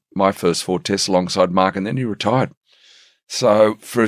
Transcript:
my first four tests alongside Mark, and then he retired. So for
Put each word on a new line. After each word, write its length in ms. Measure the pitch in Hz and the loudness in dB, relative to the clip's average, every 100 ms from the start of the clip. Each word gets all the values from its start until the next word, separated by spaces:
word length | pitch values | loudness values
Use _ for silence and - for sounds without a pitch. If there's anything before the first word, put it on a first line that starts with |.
| _ | _
my 160 | - 98 | -2 -2
first 320 | 98 90 82 | 0 -2 -2
four 160 | - 92 | -4 -6
tests 300 | - 98 - | -2 -4 0
alongside 420 | 92 90 - 92 | 0 0 0 0
Mark, 240 | 92 95 | 2 0
and 120 | 98 98 | -2 -6
then 100 | 135 | -4
he 80 | |
retired. 480 | 123 101 98 127 - - _ _ _ - _ _ _ | -6 -4 -2 0 -2 -6 _ _ _ -20 _ _ _
So 480 | - 123 107 107 107 | -2 2 4 4 2
for 260 | - 123 | -6 -2